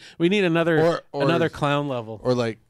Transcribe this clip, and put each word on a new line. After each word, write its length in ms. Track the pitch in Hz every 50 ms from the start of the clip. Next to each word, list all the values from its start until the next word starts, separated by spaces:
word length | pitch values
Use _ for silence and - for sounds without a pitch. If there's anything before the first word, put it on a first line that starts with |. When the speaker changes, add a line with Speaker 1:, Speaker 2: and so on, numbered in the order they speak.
| - - -
Speaker 1:
we 120 | - 165 180
need 160 | 208 208 185
another, 340 | 170 165 165 165 170 160 151
Speaker 2:
Or, 220 | 160 170 165 - - _
or, 120 | - 143 143
Speaker 1:
another 260 | 160 170 170 165 151
clown 400 | - - 151 143 143 147 143 143
level. 320 | 127 120 110 110 110 95 117
Speaker 2:
or, 100 | 127 123
like, 260 | 120 117 113 104 - _